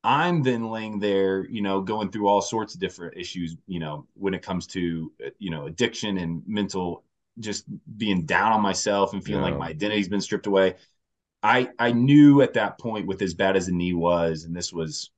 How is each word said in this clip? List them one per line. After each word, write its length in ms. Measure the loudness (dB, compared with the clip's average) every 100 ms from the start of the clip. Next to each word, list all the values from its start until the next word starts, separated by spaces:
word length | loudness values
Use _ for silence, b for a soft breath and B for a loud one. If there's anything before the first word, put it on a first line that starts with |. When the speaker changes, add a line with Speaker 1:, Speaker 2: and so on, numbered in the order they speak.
Speaker 1:
I'm 400 | 2 2 2 2
then 260 | 2 0 -4
laying 300 | -6 -6 -4
there, 460 | 0 2 2 0 -4
you 140 | -4
know, 200 | -2 -2
going 300 | -2 -4 -4
through 160 | 0 2
all 140 | 2
sorts 320 | 2 -4 -6
of 60 | -6
different 380 | -8 -6 -14 -12
issues, 400 | -12 -8 -8 -10 -10
you 120 | -8
know, 280 | -8 -10 -14
when 200 | -6 -4
it 80 | -4
comes 240 | -6 -8 -6
to, 440 | -4 -4 -4 -8 _ -14
uh, 40 | _
you 120 | -10
know, 140 | -8 -10
addiction 500 | -2 -2 -2 -6 -4
and 240 | -4 -8 -6
mental, 560 | -4 -4 -4 -6 -8 _ _ _ -14
just 260 | -10 -10 -12 -16 -16 -6
being 280 | -2 0 0
down 260 | 0 2
on 80 | 2
myself 520 | 0 0 0 2 0
and 100 | -2 -4
feeling 160 | -2
Speaker 2:
Yeah. 20 |
Speaker 1:
like 140 | -2 -4
my 100 | -8
identity's 380 | -6 -2 -2 0
been 120 | -2
stripped 260 | -2 -4 0
away. 280 | 4 2 0 b _ _ _ _ _
I, 260 | 2 2 0 -2
I 120 | 0
knew 480 | 2 6 10 10 10
at 120 | 6 2
that 240 | -2 -4
point, 280 | -8 -6 -6
with 140 | -4
as 120 | -4
bad 220 | 0 2 2
as 100 | 0
the 40 |
knee 220 | -2 0
was, 500 | 0 2 2 0 -2 -8
and 100 | -10
this 180 | -8
was 380 | -6 -8 -8 -14